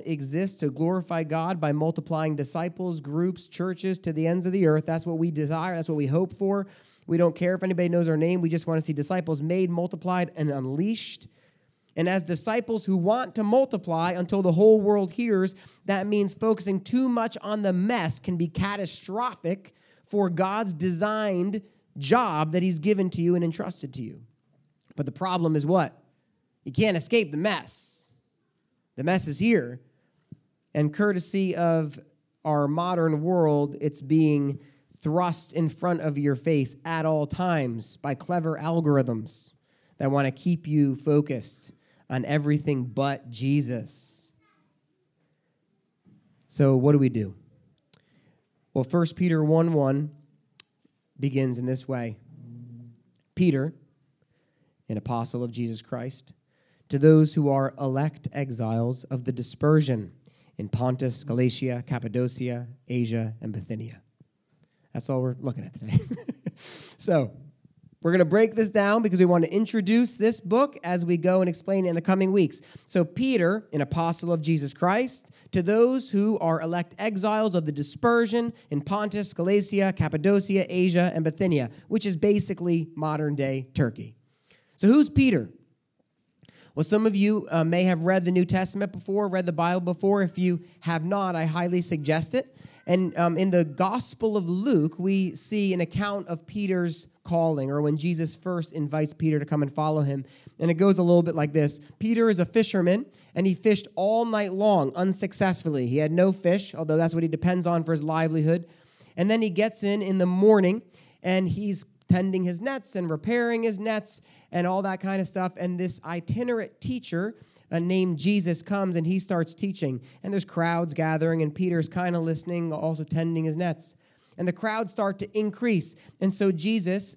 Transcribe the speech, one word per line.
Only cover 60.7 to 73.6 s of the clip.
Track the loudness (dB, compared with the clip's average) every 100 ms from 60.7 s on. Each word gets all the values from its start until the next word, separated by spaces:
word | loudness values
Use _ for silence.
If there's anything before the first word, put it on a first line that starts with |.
| -4 -2 -2 -4 -6
Galatia, | -4 0 0 0 -4 -6 -6
Cappadocia, | -6 -4 -4 -4 -4 -6 -6 -10 -14 -6
Asia, | -4 -2 -2 -4 -6
and | -10
Bithynia." | -8 -8 -10 -10 -16 _ _ _ _ _ _ _ _ _
That's | -12 -6
all | -4
we're | -4 -4
looking | -6 -8
at | -10
today. | -12 0 0 0
<laughs> | -10 -12 -12 -12 -14 -18 -18 -18 -8
So, | 0 0 0 -8 -20 _ _ _ _ _
we're | 2
gonna | 4 4
break | 4 4
this | 2 0
down | 2 2 2
because | 2 4
we | 6
want | 4 2
to |
introduce | 0 0 0 2 2 2 0
this | 0 0
book | 0 2 2 -2
as | -4 -2 0
we | 0
go | 2 2
and | 2
explain | -2 -2 0 0
it |
in | 0
the |
coming | 2 2 4
weeks. | 4 2 0 -18 -20 -2
So, | 0 0
"Peter, | 0 0 2 2 0